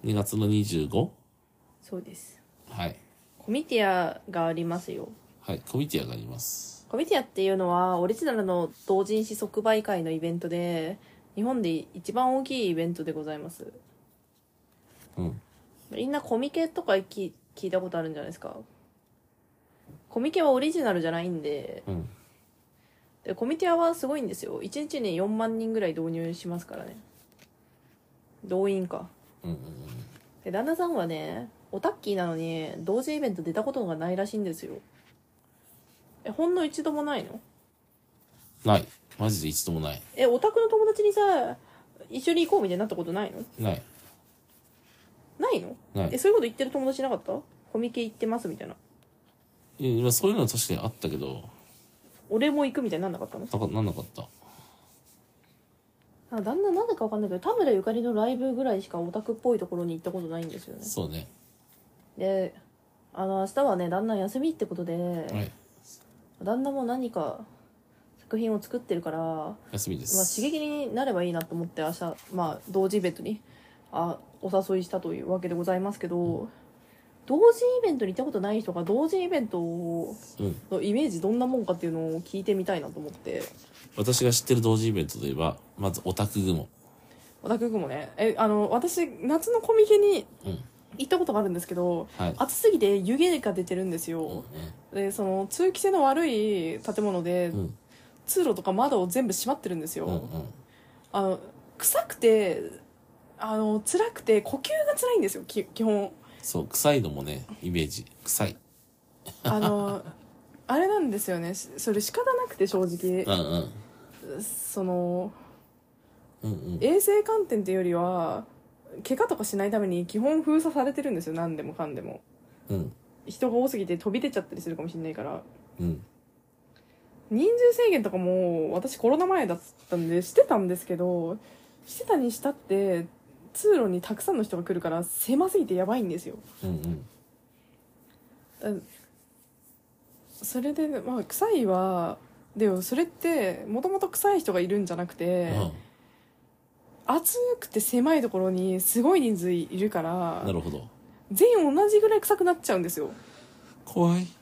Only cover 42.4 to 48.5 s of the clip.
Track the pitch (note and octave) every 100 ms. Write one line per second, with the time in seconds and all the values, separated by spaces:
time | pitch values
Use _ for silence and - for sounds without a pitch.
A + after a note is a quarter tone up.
42.4 | E4 G4+ G3+ F3+ G#3+ F3+ E3+ F#3 G#3 -
43.4 | - - A2 E2 - - - - _ _
44.4 | _ _ _ _ _ _ _ _ - -
45.4 | A4 - - - - - - B3+ G4 A3+
46.4 | A#3 - C4 C#4+ C4 C4+ C4+ A3 - A#3
47.4 | - - - A3 A#3 A#3+ A3+ G#3+ A3+ A#3
48.4 | F#3+